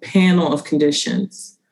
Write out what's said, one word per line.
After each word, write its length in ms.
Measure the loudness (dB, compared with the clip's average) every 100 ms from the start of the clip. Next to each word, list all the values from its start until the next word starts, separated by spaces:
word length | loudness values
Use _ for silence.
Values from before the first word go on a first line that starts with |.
panel 520 | -2 2 4 4 2
of 120 | -2
conditions. 920 | -2 0 0 0 -4 -4 -6 -10 -20 _ _